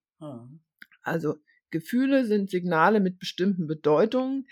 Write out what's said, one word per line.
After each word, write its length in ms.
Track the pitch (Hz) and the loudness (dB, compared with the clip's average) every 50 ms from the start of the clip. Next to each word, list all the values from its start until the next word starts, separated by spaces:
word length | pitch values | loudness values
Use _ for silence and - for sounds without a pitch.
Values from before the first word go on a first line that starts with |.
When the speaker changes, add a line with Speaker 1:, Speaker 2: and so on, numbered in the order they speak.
| _ _ _ _ | _ _ _ _
Speaker 1:
Mhm. 400 | 156 147 131 113 120 123 151 160 _ _ _ _ - - _ _ _ | -16 -16 -14 -16 -18 -20 -20 -20 _ _ _ _ -20 -20 _ _ _
Speaker 2:
Also 340 | - 165 165 151 151 - - _ _ _ _ _ _ | -6 -6 -4 -4 -4 -6 -6 _ _ _ _ _ _
Gefühle 540 | - 160 160 - 240 247 269 269 277 269 254 | -8 -8 -6 -2 -2 0 2 2 2 2 2
sind 260 | 214 214 208 196 190 | 2 0 0 0 -2
Signale 500 | - 180 175 180 165 160 160 196 220 214 | -4 -4 -2 0 2 4 4 4 4 4
mit 180 | 190 185 185 - | 2 0 -2 -6
bestimmten 480 | - - - - 180 202 196 175 165 | -10 -12 -6 -2 -2 0 0 -2 -4
Bedeutungen, 800 | 143 156 151 - 170 151 151 202 220 240 254 262 262 269 269 262 - | -4 -6 -2 2 2 4 4 4 2 0 -2 -2 -2 -4 -6 -8 -12